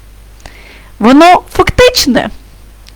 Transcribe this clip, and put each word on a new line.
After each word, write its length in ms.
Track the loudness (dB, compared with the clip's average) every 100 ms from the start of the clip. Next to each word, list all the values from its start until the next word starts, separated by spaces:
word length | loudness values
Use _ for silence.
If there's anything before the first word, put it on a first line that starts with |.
| -20 -20 -20 -20 -20 -20 -20 -20 -20 -4
Воно 420 | 0 4 4 2 -2
фактичне 760 | -6 -4 0 -2 0 -4 -4 -6 -14 -20 -20 -20 -20 -20